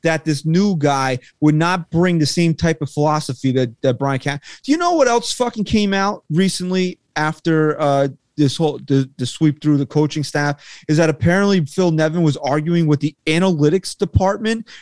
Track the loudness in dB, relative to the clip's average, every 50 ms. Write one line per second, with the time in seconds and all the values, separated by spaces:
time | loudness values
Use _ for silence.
0 | 0 0 -2 -2 -2 -4 -4 -4 -2 0 0 2 2 2 0 0 0 0 2 2
1 | 0 -2 -4 -4 -8 -16 _ _ 2 2 2 2 2 0 0 -2 -4 _ -2 0
2 | 2 2 2 0 0 0 0 0 0 0 0 0 0 -2 0 -2 -4 -8 -4 -2
3 | 0 0 0 -2 -2 -6 -10 -4 -2 -2 0 0 -2 -2 -6 _ -2 -2 -2 0
4 | -2 -2 -4 -2 -4 -6 -6 -6 _ -16 -20 -16 _ -2 0 0 2 0 2 2
5 | 2 2 2 0 0 -2 -4 -4 -4 -4 -4 -6 -4 0 0 2 2 2 0 0
6 | 0 -2 -2 -6 _ _ 0 0 0 0 0 -4 -6 -4 -2 -2 -2 -2 -4 _
7 | _ _ _ -4 -2 -2 -4 -4 _ 0 2 2 2 2 0 0 0 0 2 2
8 | 0 0 -4 _ _ _ _ 0 0 0 0 0 -2 -2 -2 -4 -4 0 0 0
9 | 0 -2 _ -8 -8 -8 -4 0 0 0 0 0 0 0 0 0 0 0 0 0
10 | 0 0 -2 -6 -8 -4 -4 -2 -2 -2 -4 -6 -10 -20 -20 -20 -4 -2 2 2
11 | 2 2 2 0 0 2 2 2 2 2 2 0 0 -2 -2 0 0 2 2 2
12 | 0 0 0 2 0 0 0 0 -2 -2 -2 -2 0 0 0 0 2 2 0 0
13 | 0 -4 -6 _ _ -2 0 2 2 2 2 2 2 2 2 0 -4 -6 -6 _
14 | -6 -2 0 0 0 0 -2 -2 -2 -4 -4 -4 -6 _ -20 -20